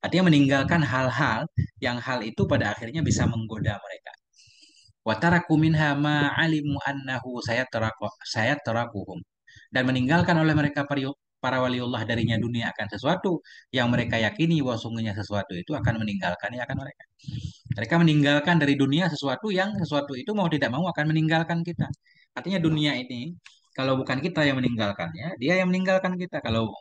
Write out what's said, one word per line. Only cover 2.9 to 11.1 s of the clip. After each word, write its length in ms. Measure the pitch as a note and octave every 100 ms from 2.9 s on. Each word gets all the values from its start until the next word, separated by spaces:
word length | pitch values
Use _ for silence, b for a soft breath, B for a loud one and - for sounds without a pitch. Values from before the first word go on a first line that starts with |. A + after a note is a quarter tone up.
| D3+ D3
bisa 240 | - -
menggoda 480 | A2+ A2 A2 G#2+ G2+
mereka. 340 | G2 F#2 - - _ _ b b b b b _ -
Wa 80 | A2+
taraku 320 | E3+ F3 -
minha 400 | D#3 D#3+ D#3+ D3+
ma 400 | C#3+ D3 D3 C#3+
alimu 480 | - E3 D#3 D3 C#3
annahu 560 | - C#3 C3+ C3 B2 B2 A#2+
sayataraku-, 720 | A#2 B2+ A#2 A2 - G#2 - -
sayatarakuhum. 880 | A#2+ A2 C#3+ - A2+ A#2+ G#2 - F2 - _ _ B B
Dan 160 | B2+ B2+
meninggalkan 480 | C3 B2+ E3 F3 E3
oleh 200 | D#3 D#3
mereka 240 | D3 D3 C#3
peri-, 240 | C#3 C3+